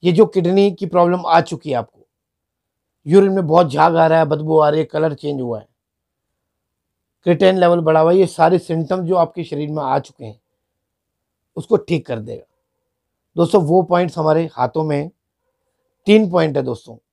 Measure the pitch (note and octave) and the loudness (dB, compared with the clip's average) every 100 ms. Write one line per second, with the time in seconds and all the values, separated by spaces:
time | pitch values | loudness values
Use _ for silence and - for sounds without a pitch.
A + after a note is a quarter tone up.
0 | F3 F3 A3 F#3+ E3+ F#3+ G3+ F3 F#3+ F3 | 0 4 2 2 0 2 2 0 -4 0
1 | F3 F3+ E3 E3 D#3+ D#3 D3+ B2 A#2 _ | 2 0 0 0 0 -8 -6 -6 -6 _
2 | _ _ _ _ _ _ _ _ _ _ | _ _ _ _ _ _ _ _ _ _
3 | - F3+ G3 F#3+ E3 E3 F3 C3+ D#3+ E3 | 2 4 4 0 0 2 2 2 2 4
4 | D#3+ E3 D#3 D3+ D#3 D#3 D3+ D3+ D#3 D#3 | 2 2 0 -2 0 2 2 0 -4 -4
5 | D#3+ C#3+ D3 C#3+ B2 A2+ - _ _ _ | -4 -4 -8 -8 -8 -10 -14 _ _ _
6 | _ _ _ _ _ _ _ _ _ _ | _ _ _ _ _ _ _ _ _ _
7 | _ _ - E3+ F#3+ F#3+ F3 F3 D#3+ D#3 | _ _ -2 2 2 4 2 2 2 2
8 | D#3+ F3+ F3+ - E3 F3+ E3+ E3 D3+ F#3 | 2 2 0 2 2 2 -2 -6 -4 -6
9 | E3+ F3+ E3 E3+ D#3+ C#3+ D3 D3+ C3+ C#3 | -2 -2 -2 -4 -10 -8 -8 -8 -4 -4
10 | C#3 _ A#2 A2 _ _ _ _ _ _ | -6 _ -20 -20 _ _ _ _ _ _
11 | _ _ _ _ _ - - G#3+ - E3 | _ _ _ _ _ -16 -4 -4 -2 -6
12 | - A#2+ A2 A2+ - _ _ _ _ _ | -6 -10 -10 -16 -18 _ _ _ _ _
13 | _ _ _ - E3 G#3+ D#3 F3 F3 F3 | _ _ _ -4 0 2 2 0 0 -2
14 | F3+ E3+ D#3 D#3 E3 - B2+ - D#3 C#3+ | -2 -4 -2 0 -2 -4 -6 -4 -4 -4
15 | D#3 _ _ _ _ _ _ _ _ _ | -6 _ _ _ _ _ _ _ _ _
16 | - G#3+ G#3+ F3 D#3+ C#3+ B2+ A#2 - A#2 | 2 2 4 0 0 -2 -6 -8 -12 -20
17 | _ | _